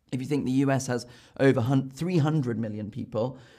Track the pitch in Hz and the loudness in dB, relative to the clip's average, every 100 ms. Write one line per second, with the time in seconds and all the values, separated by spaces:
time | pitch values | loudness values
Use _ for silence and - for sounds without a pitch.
0 | _ 131 131 143 123 131 139 135 - 120 | _ -8 -4 -2 0 2 2 2 0 -4
1 | - - - - 135 127 113 135 135 - | -6 -18 -14 2 4 4 4 2 0 -4
2 | 170 175 151 156 120 107 110 104 104 - | 0 2 2 2 0 -4 -6 -8 -10 -10
3 | - 107 127 135 - | -8 -4 -4 -6 -16